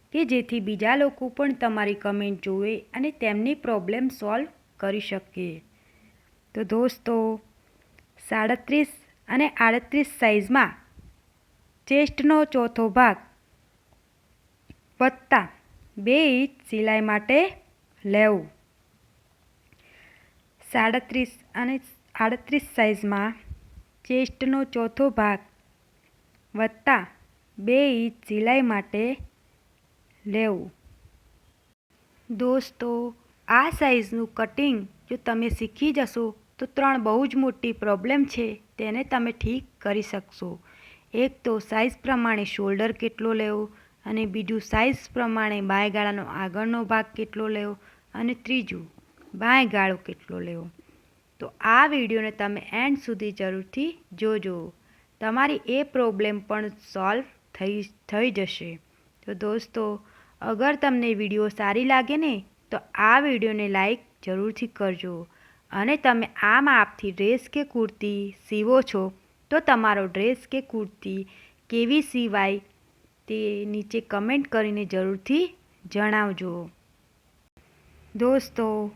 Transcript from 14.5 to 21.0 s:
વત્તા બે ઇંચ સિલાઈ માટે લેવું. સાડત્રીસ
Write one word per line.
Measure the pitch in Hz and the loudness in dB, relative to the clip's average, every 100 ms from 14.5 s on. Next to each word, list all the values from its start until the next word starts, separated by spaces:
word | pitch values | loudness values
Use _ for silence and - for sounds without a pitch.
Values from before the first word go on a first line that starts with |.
| _ - - _ - | _ -20 -20 _ 0
વત્તા | 254 262 - 247 175 - _ - - - | 0 0 2 2 2 -8 _ -20 -20 -6
બે | 202 277 311 254 | 2 4 4 2
ઇંચ | 277 - - | 0 -6 -8
સિલાઈ | 220 220 220 | -2 0 0
માટે | 214 208 214 277 370 - _ _ _ _ 202 | 2 0 4 4 4 -2 _ _ _ _ 0
લેવું. | 208 214 196 156 _ _ _ _ _ _ _ _ _ _ _ _ _ _ - - _ _ _ _ _ | 4 4 4 -2 _ _ _ _ _ _ _ _ _ _ _ _ _ _ -20 -20 _ _ _ _ _
સાડત્રીસ | - 247 220 247 | -4 0 2 0